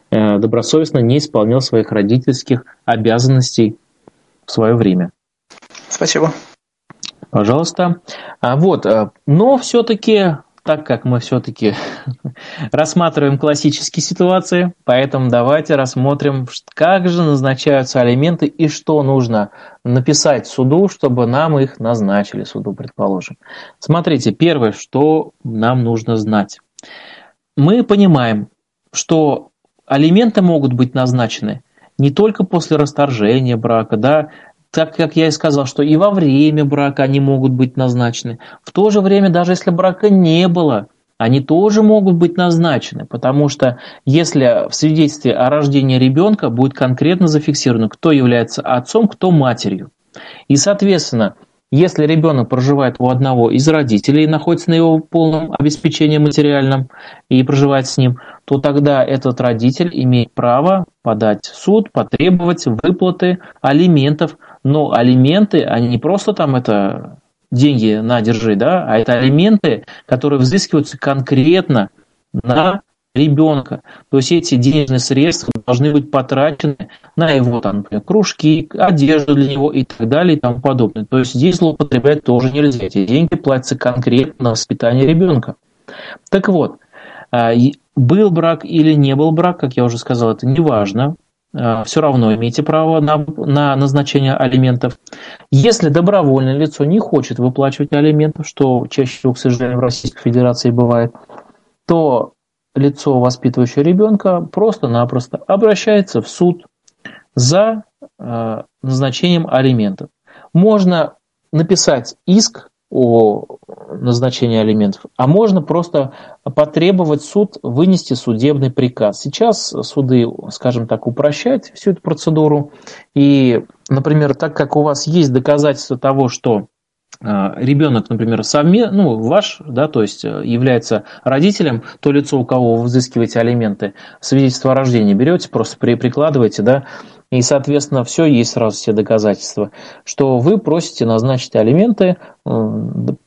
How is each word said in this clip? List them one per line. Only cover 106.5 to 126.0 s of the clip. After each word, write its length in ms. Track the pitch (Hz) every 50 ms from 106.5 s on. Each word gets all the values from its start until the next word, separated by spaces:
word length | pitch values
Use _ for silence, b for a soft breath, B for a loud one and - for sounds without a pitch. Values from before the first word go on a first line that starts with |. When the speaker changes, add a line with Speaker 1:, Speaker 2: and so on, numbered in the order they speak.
| 170 175 - _ _ _ _ _ _ _ B B B B B B _
Speaker 1:
за, 480 | 131 123 127 160 190 208 226 226 214 - _ _ _ - - _ -
э, 440 | 120 120 117 117 113 110 110 - - _ _ _
назначением 640 | - 131 131 131 139 135 127 - - 175 175 165 165 -
алиментов. 640 | - 131 131 131 127 113 107 101 95 - - - _ _ B B B B B B -
Можно 640 | 165 190 220 220 208 190 180 180 165 147 - - _ _ _ _ _ _ _
написать 640 | - 156 165 - 185 - - - 147 127 117 - - _ _
иск 440 | - 185 220 220 - - - - _ _ _ _ _ -
о 640 | 131 127 120 117 117 110 107 101 107 - - - - _ - - - - -
назначении 680 | - - - 123 120 117 131 127 123 - 123 117 113 110
алиментов, 480 | 107 110 107 107 104 101 98 - - - _ -
а 80 | 127
можно 380 | 135 165 202 226 214 190 180 147
просто 480 | - 156 170 165 - - 151 135 131 B B B B B B _
потребовать 800 | 139 127 - 151 151 - 160 165 185 196 185 175 151 151 147 -
суд 340 | - - 202 208 202 - - -
вынести 500 | 120 120 135 170 185 190 170 - - 131
судебный 560 | 123 - 127 113 110 123 147 147 139 135 127
приказ. 500 | - - 131 123 123 - 110 104 101 -
Сейчас 540 | - 143 - - 226 240 208 - - - - -
суды, 460 | 135 - - 147 135 127 127 123 117 - - - - -
скажем 380 | - - - 127 123 117 117 113
так, 200 | 117 107 - 120
упрощают 580 | 123 143 143 147 147 - - 240 269 233 - - -
всю 180 | - - 202
эту 100 | 180 - -
процедуру. 680 | 160 160 - - 170 160 156 156 151 147 147 143 147 B B B B B B B B -
И, 480 | 139 139 143 143 139 131 123 117 - - - _ _ _ -
например, 460 | 139 135 131 156 151 151 151 139 131
так 200 | - 165 151 147
как 200 | - 143 143 -
у 80 | 151 147
вас 240 | 151 143 143 - 151
есть 260 | 160 180 156 135 127
доказательства 640 | 131 127 151 147 147 147 147 135 135 - - 135
того, 300 | 123